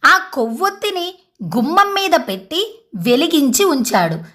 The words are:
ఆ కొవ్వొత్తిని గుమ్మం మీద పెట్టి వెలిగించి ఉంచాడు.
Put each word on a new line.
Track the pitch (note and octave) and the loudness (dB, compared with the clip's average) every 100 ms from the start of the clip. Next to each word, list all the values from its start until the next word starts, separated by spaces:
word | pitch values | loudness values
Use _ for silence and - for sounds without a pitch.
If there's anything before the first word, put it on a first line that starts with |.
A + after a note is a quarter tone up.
ఆ | C4+ F#4 F#4 | 4 2 0
కొవ్వొత్తిని | - A3+ A#3 F#4+ G4 G#4 F#4+ F4 F#4 _ _ F3 F3 | -4 -4 0 -2 -2 -6 -4 -6 -10 _ _ -6 -2
గుమ్మం | B3 G4+ G4+ | 0 2 2
మీద | G4+ F#4+ D#4+ B3 | 2 2 0 0
పెట్టి | F#3+ - E4 G#4+ - _ G3 | -8 -8 -6 -6 -8 _ -6
వెలిగించి | F3 B3 D#4+ E4 C#4 A3+ | 0 2 2 2 2 2
ఉంచాడు. | G4 C#4+ A3+ G#3+ F3 D#3+ E3 | 2 0 0 0 0 -4 -10